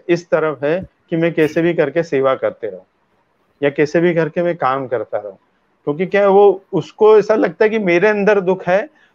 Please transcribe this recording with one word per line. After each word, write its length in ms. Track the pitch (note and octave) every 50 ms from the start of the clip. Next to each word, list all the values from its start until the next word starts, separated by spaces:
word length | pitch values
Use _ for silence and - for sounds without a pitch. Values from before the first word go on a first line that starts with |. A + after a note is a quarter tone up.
| - -
इस 200 | F3 E3 E3+ -
तरफ 340 | F3+ D#3+ D3+ D#3 D3 C3+ C#3+
है 160 | C#3+ E3 F#3 F#3+ - _ _ _ -
कि 80 | F3 E3
मैं 160 | E3 E3+ E3
कैसे 280 | E3+ D#3 D3 - F3
भी 120 | D#3+ F3 E3
करके 300 | E3 D#3 C#3 C3+ E3+ E3
सेवा 320 | E3 D3 C3+ C3+ C3+ C3
करते 320 | A#2+ - G#2+ F#2+ - - G#2
रहूं 160 | F#2 F2+ F#2 _ _ _ _ _ _ _ _ _ _ _ _ _ _ -
या 80 | C#3+ C#3+
कैसे 300 | C#3 - D3+ C#3+ - F3
भी 140 | E3 F3+ E3+
करके 300 | D#3+ D#3+ D3+ D#3 F3+ F3
मैं 120 | F3 E3+
काम 320 | E3+ - B2+ C3 C#3 C3+ A#2+
करता 300 | B2+ A#2 G#2+ - - G#2
रहूं, 180 | G#2 G#2 G2 - _ _ _ _ _ _ _ _ - D3+
क्योंकि 180 | D3 D#3 F#3+
क्या 160 | E3+ - G3+
है, 60 | G3+ G3
वो, 340 | F#3+ G3+ G#3 G3+ F3+ - - - -
उसको 440 | E3+ D3 - - - A3 G#3+ A3 G#3+
ऐसा 180 | G3 G#3 A3
लगता 300 | A3 D4 G3 D#3 - A3
है 40 | A3
कि 100 | G#3+ A3+
मेरे 280 | G#3 F3 E3+ F3 F3+ G#3+
अंदर 320 | G#3+ G#3 G3 G3+ G#3+ G3+
दुख 280 | F#3 F3+ F#3 F#3 - F3
है 200 | F3+ G3 B3+ D#4 _ _ _ _